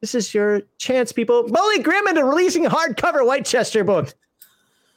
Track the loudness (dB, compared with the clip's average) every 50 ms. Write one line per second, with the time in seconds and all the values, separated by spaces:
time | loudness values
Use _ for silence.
0 | -12 -6 -4 -4 -4 -2 -2 -2 0 0 0 -2 -4 -8 _ _ -6 -2 0 0
1 | -2 -2 -2 -4 0 2 2 2 2 0 0 0 2 2 2 0 2 0 0 0
2 | 0 0 2 2 2 2 2 2 2 2 2 0 0 2 0 0 0 -2 -4 -2
3 | -2 0 0 2 2 2 0 0 -2 -2 -2 -2 -2 0 0 -2 0 2 0 0
4 | -2 -4 -10 _ _ _ _ _ -20 _ _ _ _ _ _ _ _ _ _